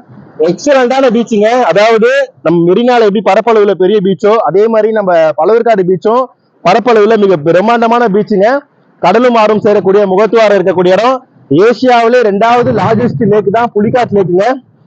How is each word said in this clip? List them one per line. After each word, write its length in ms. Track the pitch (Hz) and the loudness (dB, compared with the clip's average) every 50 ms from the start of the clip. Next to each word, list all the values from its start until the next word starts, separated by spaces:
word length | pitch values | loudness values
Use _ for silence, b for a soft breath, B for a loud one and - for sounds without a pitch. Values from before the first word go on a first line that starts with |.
| - - - - - - - - | -8 -14 -20 -20 -20 -14 -6 -4
எக்ஸலண்டான 720 | 151 175 180 - - 294 285 269 254 247 262 269 277 254 | -2 -2 -2 -2 -2 0 0 0 0 0 0 0 0 0
பீச்சுங்க. 520 | 202 240 226 - 233 202 202 220 240 254 240 | 0 0 -2 -2 -2 0 0 0 0 0 0
அதாவது 460 | 175 - 202 208 226 226 220 214 240 262 277 269 262 - _ - | 0 0 2 2 2 2 2 0 0 0 0 -2 -4 -8 _ -4
நம்ம 300 | 156 170 175 170 175 185 | -2 0 0 0 0 0
மெரினால 280 | 226 240 247 247 240 | 0 0 0 2 2
எப்படி 220 | 226 208 190 226 190 | 2 0 0 -2 0
பரப்பளவுல 460 | - - 220 214 240 226 220 208 208 | 0 0 0 0 0 2 2 2 0
பெரிய 280 | 196 156 185 180 214 214 180 | 0 0 0 0 0 0 0
பீச்சோ, 340 | 196 196 160 - 202 214 | -2 -2 -2 0 0 0
அதே 320 | 233 - 147 151 190 214 233 | 0 0 0 0 0 0 0
மாதிரி 240 | 226 220 208 220 220 | 0 0 0 0 -2
நம்ம 220 | 214 202 185 175 165 160 156 147 | -2 -2 0 0 0 0 0 -2
பழவேற்காடு 460 | - 156 185 220 233 226 233 226 190 185 | -2 0 0 0 0 0 0 0 0 0
பீச்சும் 380 | 170 190 180 - 214 226 247 262 247 _ _ _ _ _ _ - | -2 -2 -2 -2 -2 -2 -2 -2 -6 _ _ _ _ _ _ -2
பரப்பளவுல 520 | 170 190 226 202 254 233 220 208 220 226 | 0 0 0 0 0 2 2 2 2 2
மிக 200 | 208 202 196 185 | 2 2 0 0
பிரம்மாண்டமான 680 | 156 143 165 165 180 196 220 233 240 233 226 233 240 240 | 0 0 0 0 0 0 0 0 0 0 0 0 0 0
பீச்சுங்க. 520 | 233 185 214 208 214 214 185 196 226 269 285 - _ _ _ _ _ _ _ | 0 0 -2 -2 -2 -2 0 0 0 0 -2 -6 _ _ _ _ _ _ _
கடலும் 360 | - 170 196 226 254 254 233 | -2 0 0 2 2 2 2
ஆறும் 260 | 233 214 214 220 208 | 2 0 0 0 0
சேரக்கூடிய 460 | - 214 208 208 180 190 185 208 208 | 0 0 0 0 0 0 0 2 0
முகத்துவாரம் 520 | 190 185 185 220 208 220 226 220 208 202 196 | 0 0 0 0 0 2 2 2 2 2 0
இருக்கக்கூடிய 340 | 175 190 180 175 185 180 185 | 0 0 0 0 0 2 2
இடம். 340 | 185 220 247 262 254 - _ _ _ _ - | 2 0 0 -2 -4 -6 _ _ _ _ -2
ஏசியாவிலே 680 | 135 156 202 233 240 - 254 254 247 233 233 233 247 247 | 0 2 2 2 2 0 0 0 2 2 2 2 2 2
ரெண்டாவது 520 | 240 214 196 202 226 233 240 247 240 254 247 | 2 0 0 0 0 0 2 0 0 -2 -2
லார்ஜஸ்ட் 560 | 208 185 220 233 220 247 233 - 143 233 196 | -2 -2 -2 -2 -2 -2 -4 -4 -2 -2 0
லேக் 180 | 202 214 196 196 | 0 0 0 0
தான் 200 | 190 226 240 233 - | -2 -2 -2 -2 -2
புலிகாட் 400 | 208 208 226 233 247 233 - 196 | -2 -2 0 0 -2 -2 -2 -2
லேக்குங்க. 340 | 202 190 175 175 185 202 240 269 262 - _ _ _ _ | -2 -2 0 0 0 0 -2 -2 -4 -8 _ _ _ _